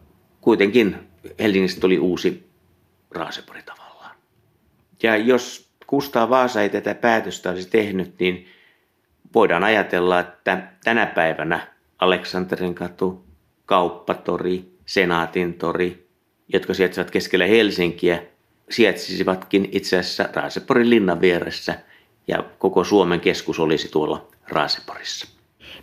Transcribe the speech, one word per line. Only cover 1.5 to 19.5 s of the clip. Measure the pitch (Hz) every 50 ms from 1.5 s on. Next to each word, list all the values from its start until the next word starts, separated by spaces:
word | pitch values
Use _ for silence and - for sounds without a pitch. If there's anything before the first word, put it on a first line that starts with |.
| 95 95 95 90 - -
tuli | - 95 92 73
uusi | 85 92 87 80 - 90 - - - _ _ _ _ _ _ _ _ _ _ _ _ _
Raasepori | - 90 82 - - - - - - - -
tavallaan. | - - - - - - - - - - _ _ _ _ _ _ _ _ _ _ _ _ _ _ _ _ - -
Ja | 113 110 107
jos | 110 123 127 120 - - - - _ _ _ _ - -
Kustaa | 143 139 139 - - 123 113 110
Vaasa | 127 131 127 120 123 107
ei | 104 98
tätä | 104 101 - 104 101
päätöstä | - - 117 113 107 98 95 90 - - 90
olisi | 90 92 92 -
tehnyt, | - 110 104 104 95 92 85 - - -
niin | 90 90 90 90 - - - _ _ _ _ _ _ _ _ _ _ _ _ _ _ _ -
voidaan | 117 104 - 85 85 95
ajatella, | 107 110 104 92 - - 90 87 90 90 90
että | 87 - - _ - 101 92 95 - - - _ -
tänä | 120 117 113 101
päivänä | - - 95 82 80 78 78 76 82 85 80 - - _ _ _ _ _ -
Aleksanteri-katu, | 92 92 92 - - - - 90 92 92 95 90 92 90 87 - 87 87 - - 95 92 92 - - - - _ _ _ _ _ _
Kauppatori, | - 101 92 87 85 - - - - 92 - - - 87 - - 90 92 92 92 - _ _ _
Senaatintori, | - - 101 90 87 85 85 82 - - 95 90 87 85 - 82 85 82 87 90 87 85 - _ _ _ _ _ _ _ _ _ - -
jotka | 92 - - 92
sijaitsevat | 98 - - - 95 87 -
keskellä | - 95 - - - 92 90
Helsinkiä, | 90 113 113 107 101 - 92 87 85 80 - 87 87 85 78 - - _ _ _ _ _ _ _ -
sijaitsisivatkin | - - 110 98 90 - - - 95 90 92 95 92 92 - -